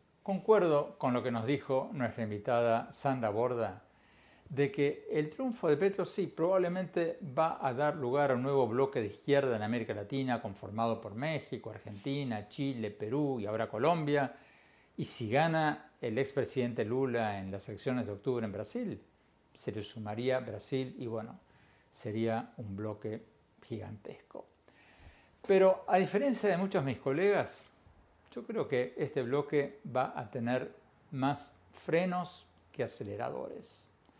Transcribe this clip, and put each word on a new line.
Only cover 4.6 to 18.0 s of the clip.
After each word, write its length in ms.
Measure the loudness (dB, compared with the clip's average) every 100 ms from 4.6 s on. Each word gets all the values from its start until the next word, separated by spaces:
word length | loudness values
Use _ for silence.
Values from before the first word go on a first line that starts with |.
| 0
que 380 | 2 0 0 -2
el 180 | -2 -2
triunfo 380 | -2 -4 0 2
de 80 | 4
Petro 300 | 2 0 -4
sí 220 | -2 -4
probablemente 920 | 0 2 4 2 0 -2 0 0 -2 -4 2
va 200 | 2 2
a 140 | 0
dar 240 | 2 2 2
lugar 340 | 2 4 4
a 40 | 4
un 80 |
nuevo 220 | 4 4 4
bloque 360 | 4 2 2
de 60 | -4
izquierda 500 | -2 4 4 4 2
en 60 |
América 300 | 0 0 -2
Latina 480 | -4 -4 -2 0 0
conformado 600 | -2 -8 -6 0 2 0
por 140 | -4 -4
México, 540 | -4 -4 -6 -8 -8
Argentina, 800 | -12 -12 -8 -4 -2 -2 -4 -6
Chile, 440 | -4 -4 -2 -4
Perú 500 | -4 -4 0 0 -2
y 40 | -2
ahora 220 | -2 -2
Colombia. 680 | 2 2 4 2 2 2 -4 -20 -20 _ _ _ -8
Y 80 | -8
si 260 | -6 0
gana 640 | 2 4 2 0 -2 -10 -8
el 160 | -4 -2
expresidente 680 | 0 -2 -2 0 -2 -2
Lula 560 | -2 0 0 0 0 -2
en 100 | -6
las 180 | -8 -10
elecciones 360 | -6 -2 -2